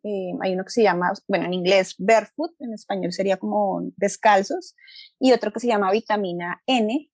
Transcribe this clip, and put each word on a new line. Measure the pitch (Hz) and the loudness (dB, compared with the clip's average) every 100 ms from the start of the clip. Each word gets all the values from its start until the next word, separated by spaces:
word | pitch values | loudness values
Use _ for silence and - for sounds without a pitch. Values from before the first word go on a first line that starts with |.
Eh, | 208 196 185 175 | -6 -6 -6 -6
hay | 190 | -4
uno | 185 190 | -4 -4
que | |
se | - | 2
llama, | 208 175 175 202 - | 2 2 -2 -4 -2
bueno, | 185 170 | -2 -2
en | |
inglés | 180 180 196 185 - | -2 2 2 2 -4
Barefoot, | 185 220 208 - 330 _ | 2 2 2 -8 -8 _
en | 254 | -12
español | 214 - 196 175 | -12 -8 -6 -4
sería | 175 196 190 | -2 -2 -2
como | 214 208 202 180 180 - | -2 0 0 -2 -6 -2
Descalzos, | 196 - 220 202 202 359 - _ _ - - _ | -2 2 4 4 2 -6 -10 _ _ -20 -20 _
y | 262 | 4
otro | 233 214 | 4 2
que | 220 | -4
se | 240 | 0
llama | 214 190 | 0 2
Vitamina | 214 - 214 190 175 175 - - | 0 0 -2 -2 -6 -8 -8 -2
N | 254 214 269 294 | 0 0 -2 -8